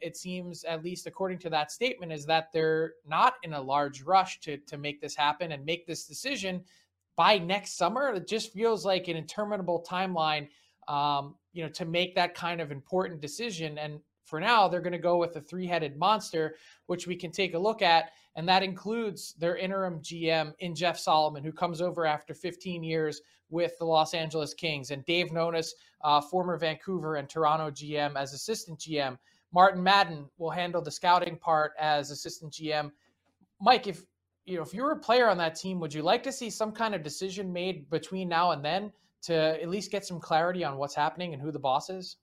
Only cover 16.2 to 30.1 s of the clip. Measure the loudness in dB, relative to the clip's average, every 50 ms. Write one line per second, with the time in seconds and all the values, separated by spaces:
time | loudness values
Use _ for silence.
16.2 | 2 -4 -2 -2 -2 -2 -4 -8 -20 -20 -20 _ _ -6 -4 -4 -4 -6 -6 -6
17.2 | -6 -8 -2 0 -2 0 0 2 2 2 2 4 4 6 6 6 6 2 -8 _
18.2 | _ _ _ -6 2 4 4 4 4 2 -4 -6 -6 -4 -2 -2 -2 -4 -6 -8
19.2 | -12 -16 -10 -2 -2 0 0 0 -2 -2 -2 -2 -2 -2 -4 -6 -8 -10 -8 -2
20.2 | 0 2 2 2 2 -2 -6 _ -8 -8 -4 0 0 0 0 0 2 4 4 6
21.2 | 4 4 0 -2 -8 -8 -4 -2 -2 -2 0 0 -2 -2 0 0 0 0 0 0
22.2 | -4 -10 -14 -8 -8 -8 -8 -6 -8 -6 -6 -6 -4 -2 0 0 0 0 -2 -6
23.2 | -12 _ _ _ _ _ -2 0 0 0 -2 -4 -2 2 4 4 4 2 0 -4
24.2 | -4 -2 -2 -4 -4 -4 -6 -4 -4 -2 -2 -2 -4 -6 -8 -8 -2 0 2 2
25.2 | 2 0 0 0 0 0 0 -2 -2 -4 -8 -14 _ _ _ _ 2 4 4 4
26.2 | 4 2 -2 0 0 0 -2 0 0 -2 -2 -2 -6 -4 -4 -4 -2 -2 -4 -4
27.2 | -4 -6 -2 2 2 4 4 2 0 -4 -6 -8 -10 -4 -2 0 0 0 0 -2
28.2 | -6 -6 -6 -10 -6 -6 -6 -6 -6 -12 -14 -14 -10 -4 -2 -2 -2 -2 -4 -8
29.2 | _ _ _ _ _ _ 6 8 8 8 8 4 4 4 6 6 6 4